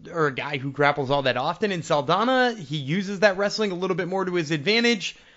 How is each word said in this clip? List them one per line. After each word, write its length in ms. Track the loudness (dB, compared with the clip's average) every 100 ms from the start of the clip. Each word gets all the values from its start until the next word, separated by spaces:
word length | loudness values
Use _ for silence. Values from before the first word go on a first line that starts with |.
| -8
or 180 | 0 0
a 60 |
guy 220 | 0 -4 -4
who 160 | -4
grapples 380 | 2 2 2 0
all 120 | 2
that 140 | 2 0
often. 360 | -2 -2 -2
And 120 | -2
Saldana, 720 | 0 0 2 2 2 2 2
he 240 | -2 -6 -6
uses 420 | -2 -2 -2 2
that 160 | 2 2
wrestling 340 | -2 -2 -2
a 40 |
little 220 | -2 -2 -2
bit 120 | -2
more 160 | -2
to 100 | -2
his 160 | -2 -2
advantage. 680 | -2 0 2 2 2 -2 -10 -20